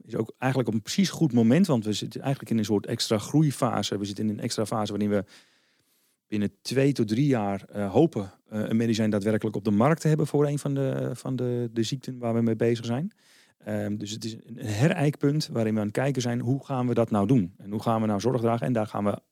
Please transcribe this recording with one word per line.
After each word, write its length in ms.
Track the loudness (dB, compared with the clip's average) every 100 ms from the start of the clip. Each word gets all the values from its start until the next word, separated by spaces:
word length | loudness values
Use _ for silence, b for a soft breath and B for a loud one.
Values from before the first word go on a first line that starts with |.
is 120 | -6 -4
ook 160 | -4 -2
eigenlijk 320 | 0 0 0
op 60 | -2
een 60 |
precies 280 | -2 0 0
goed 220 | 2 2
moment, 340 | 4 6 6 4
want 180 | 2
we 80 | 0
zitten 280 | -4 -6 -6
eigenlijk 300 | -4 -4 -2
in 80 | -2
een 60 |
soort 220 | 2 0 0
extra 320 | -4 0 -2
groeifase. 800 | 2 2 2 2 -2 0 -2 -4
We 60 |
zitten 200 | -4 -4
in 60 | -4
een 100 | -2
extra 260 | -4 -4 -2
fase 240 | -2 -2
waarin 180 | -2 0
we 140 | 0 -2 b b b b b b b b b -6
binnen 220 | -4 -4 _
twee 300 | -4 2 2
tot 160 | 2 0
drie 180 | 2 2
jaar, 380 | 2 0 -4 -6
eh, 220 | -6 0
hopen, 400 | 4 4 2 -8 -12 -10
eh, 120 | -6 -2
een 80 | 0
medicijn 340 | 2 2 2
daadwerkelijk 460 | 2 2 0 -2 -2
op 80 |
de 60 | 0
markt 300 | 4 4 2
te 80 | 2
hebben 180 | 2 2
voor 200 | 2 0
een 120 | 0
van 160 | -2
de, 360 | -2 -2 -2 -4
van 220 | -6 -6 -4
de, 340 | -2 -2 -4
de 100 | -2
ziekten 360 | -2 -4 -8 -6
waar 160 | -2
we 60 | 2
mee 160 | 2 2
bezig 280 | 0 0
zijn. 280 | -2 -4 -4 _ b b b b
Ehm, 380 | -8 -4 -4 -6
dus 140 | -8
het 140 | -8
is 80 | -8 -10
een 120 | -16 -12
herijkpunt 880 | -6 2 2 4 0 2 0 0 -2
waarin 220 | -2 0
we 60 | 0
aan 60 | -2
het 80 |
kijken 280 | -2 -2 -2
zijn: 180 | -2 -2
hoe 240 | 0 -2
gaan 220 | -2 -4 0
we 60 |
dat 160 | 2 2
nou 160 | 2 4
doen? 280 | 4 2 -6
En 140 | -8
hoe 120 | -4
gaan 180 | 0 0
we 60 | 0
nou 140 | 0
zorg 200 | 0 2
dragen? 260 | 0 0 0
En 60 |
daar 140 | 0 -2
gaan 180 | -2
we, 140 | -2 -2 _